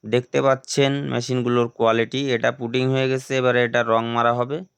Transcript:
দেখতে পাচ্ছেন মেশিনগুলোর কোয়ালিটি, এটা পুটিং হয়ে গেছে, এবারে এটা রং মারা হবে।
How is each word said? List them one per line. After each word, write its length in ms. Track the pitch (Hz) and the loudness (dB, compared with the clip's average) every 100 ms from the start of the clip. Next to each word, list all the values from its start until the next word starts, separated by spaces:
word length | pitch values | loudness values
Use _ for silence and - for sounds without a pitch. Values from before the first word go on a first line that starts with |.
দেখতে 360 | 107 120 123 139 135 | 0 -2 0 0 2
পাচ্ছেন 460 | 135 - - 139 139 143 | 0 -2 0 0 0 -4
মেশিনগুলোর 540 | 123 120 127 120 120 117 - | -4 -2 -2 0 0 0 0
কোয়ালিটি, 440 | 113 113 113 131 139 120 | 2 2 0 -2 -2 0
এটা 140 | 120 127 | -2 -2
পুটিং 240 | 117 127 131 | -4 -2 0
হয়ে 140 | 131 131 | 0 0
গেছে, 200 | 131 131 135 | -4 -2 0
এবারে 200 | 127 123 120 | 2 2 2
এটা 140 | 123 113 | 0 2
রং 120 | 113 117 117 | 0 0 0
মারা 180 | 117 120 | 2 0
হবে। 180 | 123 151 185 | -2 -6 -10